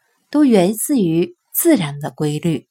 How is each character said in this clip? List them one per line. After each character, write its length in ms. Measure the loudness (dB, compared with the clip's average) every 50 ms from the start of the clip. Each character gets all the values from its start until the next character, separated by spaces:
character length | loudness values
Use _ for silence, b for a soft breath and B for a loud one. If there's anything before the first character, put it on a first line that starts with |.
| _ _ _ _ _ _
都 120 | 0 2 2
源 300 | 4 4 4 2 2 0
自 260 | -4 -4 -2 0 0
于 360 | 0 0 0 0 -2 -2 -6 _ _ _ -8
自 220 | -2 2 2 2
然 240 | 2 0 -4 -6 -8
的 100 | -10 -12
规 300 | -6 -4 -4 -4 -4 -4
律。 280 | -4 -4 -4 -4 -6 _